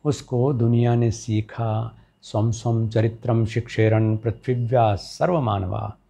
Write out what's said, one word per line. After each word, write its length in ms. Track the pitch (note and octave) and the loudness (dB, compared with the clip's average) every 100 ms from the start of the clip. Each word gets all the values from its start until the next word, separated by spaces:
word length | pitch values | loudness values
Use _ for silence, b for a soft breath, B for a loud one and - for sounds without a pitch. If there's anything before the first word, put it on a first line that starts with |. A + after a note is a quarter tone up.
| D3+ | -2
उसको 480 | C3+ - B2 C3 | -4 -4 0 0
दुनिया 420 | B2+ A#2 A#2+ A#2+ A#2+ | 2 2 4 4 2
ने 160 | A#2+ | 2
सीखा। 840 | - - G#2+ A2 - A2+ A2 A2+ b b b | -2 -2 -2 -2 -6 -4 -4 -6 b b b
"स्वम 300 | - A2+ A2+ | -6 -2 0
स्वम 380 | A2 A#2+ A2+ A2+ | 0 -2 0 0
चरित्रम 560 | A2 A2 - - A2+ A2 | 0 0 -2 -2 0 0
शिक्षेरन 720 | A#2 - - A2 A2 A2 A2 | -2 -4 0 4 4 2 0
पृथिव्या 800 | A#2 - - B2 A#2 B2 A2+ F#2+ | -2 -6 -4 -2 0 2 2 0
सर्वमानवा।" 1000 | - - D#3 F3 A#2+ G2+ F#2 G#2 G#2+ - | -6 -4 0 0 0 -2 -4 -6 -8 -12